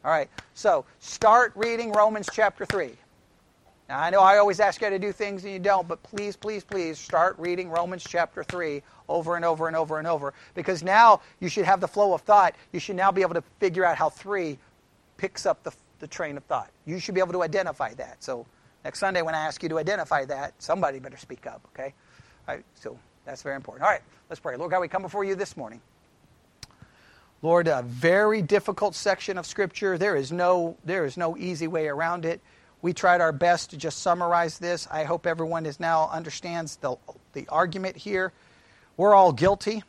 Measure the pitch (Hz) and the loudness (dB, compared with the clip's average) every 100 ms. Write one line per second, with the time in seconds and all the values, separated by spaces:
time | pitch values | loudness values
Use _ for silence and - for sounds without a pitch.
0 | - 156 135 - - - 214 160 - _ | 0 -2 -2 -12 -20 -2 0 0 -2 _
1 | - - 220 233 233 190 233 233 233 208 | -18 2 6 6 6 0 -4 -2 0 2
2 | 214 214 196 - 208 - 202 202 139 120 | 2 2 -6 0 0 0 -4 -4 -4 -10
3 | _ _ _ _ _ _ _ _ - 131 | _ _ _ _ _ _ _ _ -8 -2
4 | 165 190 190 202 208 185 202 - 214 196 | 2 8 8 8 6 4 2 2 -4 -2
5 | 202 190 208 196 196 190 190 196 175 165 | -4 -6 -8 -8 -10 -4 0 0 0 -8
6 | - 202 208 190 208 214 - 196 165 151 | -10 -10 -10 -8 -10 -10 -8 -6 -6 -8
7 | - 170 180 190 175 175 180 165 175 185 | -2 2 2 0 -6 -4 -4 -4 -4 -8
8 | - 175 165 - - 180 160 143 _ - | -6 -4 -2 -6 -10 -6 -6 -8 _ -20
9 | - 160 156 170 170 160 165 160 156 156 | -6 -4 -2 -2 0 0 -2 -2 -2 -4
10 | 160 160 139 - - - 175 175 175 208 | -2 -2 -4 -10 -14 -8 -4 -4 2 8
11 | 233 202 - _ 180 - 180 190 180 208 | 8 8 2 _ -6 -2 2 2 0 2
12 | 202 170 - 208 180 - _ 180 - 180 | 2 2 4 6 6 0 _ -10 -8 0
13 | 196 185 180 170 - _ 196 170 180 151 | 0 2 0 -2 -6 _ -2 2 0 2
14 | 202 - 196 202 165 135 _ _ _ _ | -2 -2 -6 -4 -4 -8 _ _ _ _
15 | _ - 190 - 196 156 160 - _ _ | _ -10 -10 -4 -4 -4 -6 -16 _ _
16 | 151 - 160 143 _ 135 101 _ - 175 | -16 -10 -8 -10 _ -6 -6 _ -12 -10
17 | - 185 185 180 165 196 175 143 127 117 | -4 -2 -2 -2 -2 -2 -4 -6 -8 -8
18 | 127 127 - 123 117 _ _ _ 143 - | -16 -14 -12 -12 -12 _ _ _ -14 -4
19 | 196 185 160 160 156 - 165 160 156 202 | -2 0 -2 -4 -4 -6 -4 -4 -2 -4
20 | 156 151 135 135 143 _ - 175 156 135 | -2 -2 -2 -8 -8 _ -6 -2 -2 -4
21 | 131 127 - 131 - - _ - 135 _ | -16 -20 -20 -18 -16 -18 _ -14 -14 _
22 | _ _ - _ - - _ _ - 123 | _ _ -20 _ -12 -12 _ _ -16 -16
23 | _ _ - 135 139 139 - 127 175 175 | _ _ -18 -14 -10 -10 -12 -2 0 0
24 | _ _ _ 160 160 127 165 185 175 190 | _ _ _ -12 -10 -8 -2 -2 -2 -6
25 | 190 202 196 190 196 - 117 117 _ _ | -6 -6 -4 -4 -6 -10 -14 -16 _ _
26 | _ _ _ _ _ _ - _ - _ | _ _ _ _ _ _ -20 _ -20 _
27 | _ _ _ _ 160 170 165 135 120 123 | _ _ _ _ 2 4 4 0 -4 0
28 | 165 190 214 214 160 202 208 190 202 - | 4 4 4 2 2 0 0 -2 -4 -2
29 | 202 185 - 185 175 - 190 - 196 175 | -2 -2 -4 -8 -8 -4 -4 -2 -2 0
30 | 202 156 135 175 180 180 165 - 156 190 | 0 0 -2 0 2 2 0 -8 -6 -4
31 | 147 170 170 170 180 160 160 170 151 143 | -4 -4 -6 -4 -8 -6 -4 -4 -4 -2
32 | 165 175 165 165 _ _ _ _ 175 - | -4 -2 -4 -6 _ _ _ _ -6 2
33 | 190 175 165 143 175 170 - 156 156 - | 4 6 4 2 2 2 -2 -8 -8 -4
34 | 190 175 175 175 170 - 175 170 - 156 | -2 0 2 0 0 -4 -6 -6 -6 -6
35 | 151 165 175 165 160 165 160 143 165 165 | -4 -2 -2 -4 -4 -4 -6 -6 0 0
36 | 156 160 160 - 175 170 156 - 135 123 | 0 -4 -10 -12 -10 -8 -10 -8 -8 -8
37 | - - _ 143 - 151 180 190 190 160 | -12 -20 _ -14 -4 0 0 -2 -10 -10
38 | 208 190 185 _ _ _ _ _ _ - | -6 -4 -4 _ _ _ _ _ _ 2
39 | 196 202 180 127 185 196 - 220 | 8 8 8 6 2 2 -2 -6